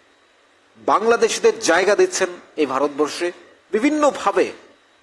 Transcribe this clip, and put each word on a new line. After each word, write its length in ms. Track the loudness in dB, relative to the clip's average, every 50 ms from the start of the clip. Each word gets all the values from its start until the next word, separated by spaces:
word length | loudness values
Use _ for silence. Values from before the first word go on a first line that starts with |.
| _ _ _ _ _ _ _ _ _ _ _ _ _ _ _ -8
বাংলাদেশিদের 720 | -2 0 0 0 2 0 2 2 0 0 0 2 2 2 2 2
জায়গা 340 | 0 0 2 2 2 2 4
দিচ্ছেন 360 | 4 2 2 2 -2 -4 -4 -4 -10 -20 -14 _
এই 100 | -4 -2
ভারতবর্ষে, 600 | -2 0 -2 -2 -2 -2 -2 -4 -4 -4 -6 -6 -8 -8 -10 -18 -20 -20 _ _ _ -4
বিভিন্নভাবে 720 | 0 0 0 0 2 2 0 0 0 -2 -2 0 0 0 0 -4 -10 -20 -20 -20 _ _ _ _ _